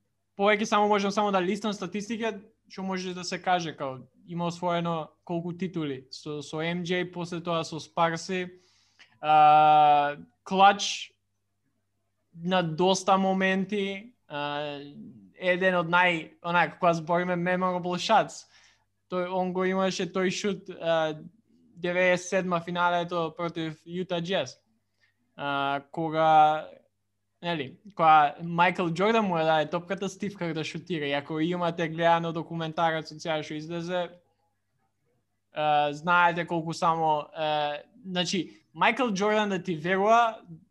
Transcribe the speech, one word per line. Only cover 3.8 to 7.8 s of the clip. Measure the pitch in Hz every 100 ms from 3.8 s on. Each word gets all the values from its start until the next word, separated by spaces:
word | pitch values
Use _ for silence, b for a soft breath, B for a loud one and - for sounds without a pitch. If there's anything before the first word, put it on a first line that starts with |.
| 139 127 - _ -
има | 175 170
освоено | 170 180 170 170 165 151 _ -
колку | 170 170
титули | 170 185 170 147 131 131
со, | - 156 147
со | 139 156
М | 165 175
Џ, | 170 180 175
после | 175 170 175
тоа | 170 165
со | 160
Спарси, | 156